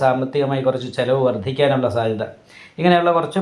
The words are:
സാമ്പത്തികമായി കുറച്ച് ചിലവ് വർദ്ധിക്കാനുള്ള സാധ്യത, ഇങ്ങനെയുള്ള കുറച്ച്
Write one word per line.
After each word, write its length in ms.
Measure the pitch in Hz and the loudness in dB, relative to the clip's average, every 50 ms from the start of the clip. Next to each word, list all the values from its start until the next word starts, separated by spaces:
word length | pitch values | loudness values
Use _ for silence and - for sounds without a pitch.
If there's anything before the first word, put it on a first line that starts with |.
സാമ്പത്തികമായി 600 | 135 131 127 131 135 135 - 143 143 135 139 135 127 | 2 2 2 0 -2 -2 -2 -2 -2 0 -2 0 0
കുറച്ച് 240 | 131 127 123 123 127 - 131 | 0 -2 -2 -4 -6 -4 -2
ചിലവ് 220 | 123 127 131 139 131 123 | 0 0 2 2 2 0
വർദ്ധിക്കാനുള്ള 600 | 107 101 95 135 131 147 143 139 135 131 123 117 117 117 | 0 -2 -4 -4 -2 0 2 2 2 0 0 -2 -2 -2
സാധ്യത, 280 | 113 113 107 104 107 - - - _ - - - - - _ 160 | -2 -2 -2 -4 -6 -8 -10 -16 _ -20 -20 -20 -20 -16 _ 0
ഇങ്ങനെയുള്ള 340 | 165 180 175 175 175 175 170 | 2 4 4 4 4 2 2
കുറച്ച് 240 | 165 156 147 - 190 | 0 0 -2 -2 0